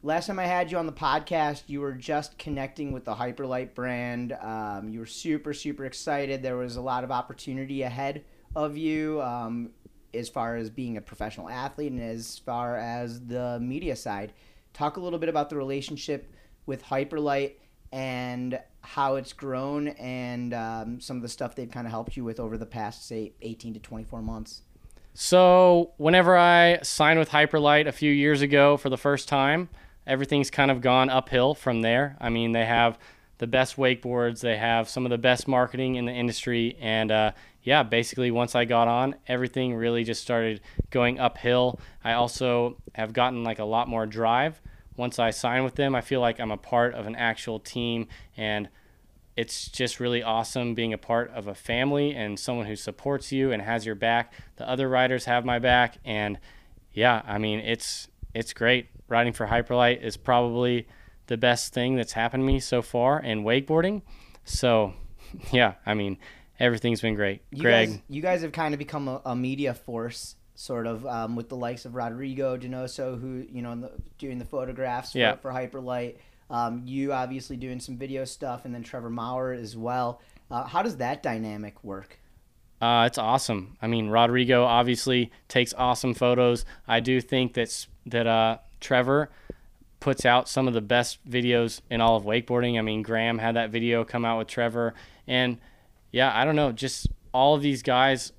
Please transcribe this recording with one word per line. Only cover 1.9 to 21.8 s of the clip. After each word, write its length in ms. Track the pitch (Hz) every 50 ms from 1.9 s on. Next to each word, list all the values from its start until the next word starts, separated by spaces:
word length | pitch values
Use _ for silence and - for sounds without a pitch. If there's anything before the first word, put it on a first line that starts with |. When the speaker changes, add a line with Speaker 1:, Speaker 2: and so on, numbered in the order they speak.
| 135
Speaker 1:
just 440 | 127 117 - 156 147 151 - -
connecting 560 | - - 160 147 139 135 135 - - 151 139 135
with 140 | 127 -
the 80 | - 107
Hyperlite 600 | 101 123 123 120 - 139 131 127 127 131 127 -
brand. 580 | - 123 127 123 120 123 123 120 120 123 120 131
Um, 580 | - - 110 110 110 107 107 101 101 101 110
you 80 | 110 113
were 80 | 113
super, 480 | 110 - - - 165 151 151 147 151 147
super 320 | 143 - 147 143 143 139
excited. 560 | 131 - - - - 147 143 143 135 135 135 127
There 140 | 131 123 123
was 180 | 123 123 120
a 60 | 123 123
lot 200 | 131 123 127 127
of 80 | 127
opportunity 720 | 131 123 123 - 131 - - - 131 131 135 131 139 135 131
ahead 420 | 123 117 127 135 139 143 151 - - - _ _ _ -
of 220 | 160 151 151 147
you, 460 | 147 160 156 156 156 156 156 156 151 135
um, 480 | 123 120 120 120 113 117 120 120 113 - _ _ - _ - _ _ -
as 160 | 113 117 113
far 280 | - 135 117 117 117
as 120 | 117 113 110
being 300 | 110 135 131 120 117 107
a 20 |
professional 480 | 104 - - - 107 110 107 - 90 82
athlete 440 | 120 127 127 139 - - 151 147 127
and 100 | 123 117
as 360 | 113 113 113 113 117 - -
far 380 | _ - 123 120 123 120 120
as 480 | 120 113 117 117 120 123 120 117 120 123
the 320 | 120 120 123 123 123 120 120
media 360 | 120 123 131 151 175 165 131
side. 380 | 113 - - 101 101 101 107 - _ _ _ _ - _ _ _
Talk 240 | - 147 151 151 196
a 20 |
little 180 | 180 175 170 165
bit 120 | 156 165
about 180 | 160 156 147 147
the 80 | 156
relationship 760 | 147 139 135 139 139 135 - 156 143 - - 147 139 - - - - - _ - _ _
with 180 | - 135 131 -
Hyperlite 680 | - 139 135 139 143 160 156 151 147 143 139 139 139 - _ _ _ _ _ _ - -
and 680 | 131 131 131 127 123 127 127 123 123 127 127 123 131 - _ _ - -
how 320 | - - - 139 135 135
it's 180 | 135 131 - -
grown 560 | - 139 139 131 127 135 139 143 147 147 147
and, 640 | 147 - 117 127 127 127 123 123 123 120 123 120 120
um, 480 | 117 113 113 113 113 110 113 120 123
some 160 | - - 135
of 60 | 127 117
the 60 | 117
stuff 260 | - - 135 120 -
they've 160 | - 127 117
kinda 180 | - 131